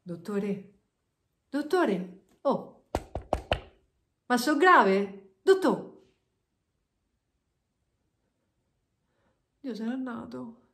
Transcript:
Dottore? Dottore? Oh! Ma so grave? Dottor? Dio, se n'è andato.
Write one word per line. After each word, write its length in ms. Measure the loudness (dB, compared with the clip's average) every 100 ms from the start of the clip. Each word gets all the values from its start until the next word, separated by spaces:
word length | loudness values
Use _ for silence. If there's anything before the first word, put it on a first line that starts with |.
Dottore? 720 | -12 -14 -6 -6 -4 -6 -10 _ _ _ _ _ _ _ _
Dottore? 720 | -6 -2 0 0 0 -6 -16 _ _
Oh! 420 | -2 -2 -6 -20 _ -10 -8 -14 -6 -6 -4 -8 -8 _ _ _ _ _ _
Ma 120 | -2
so 180 | 0 4
grave? 840 | 8 8 6 2 -2 -8 -20 _
Dottor? 580 | 2 4 4 -2 -6 -20 _ _ _ _ _ _ _ _ _ _ _ _ _ _ _ _ _ _ _ _ _ _ _ _ _ _ _ _ _ _ _ _ _ _ _ _
Dio, 160 | -12
se 100 | -8
n'è 60 | -6
andato. 680 | -6 -8 -10 -14 -14 -14 -18 _